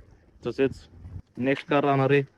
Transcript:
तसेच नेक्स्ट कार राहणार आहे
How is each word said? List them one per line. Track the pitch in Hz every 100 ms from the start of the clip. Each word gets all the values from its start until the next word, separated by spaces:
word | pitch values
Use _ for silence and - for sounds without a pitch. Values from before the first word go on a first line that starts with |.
| - - _ - 120
तसेच | 117 135 - - - - - - -
नेक्स्ट | 131 139 -
कार | 143
राहणार | 143 135 135
आहे | 143 135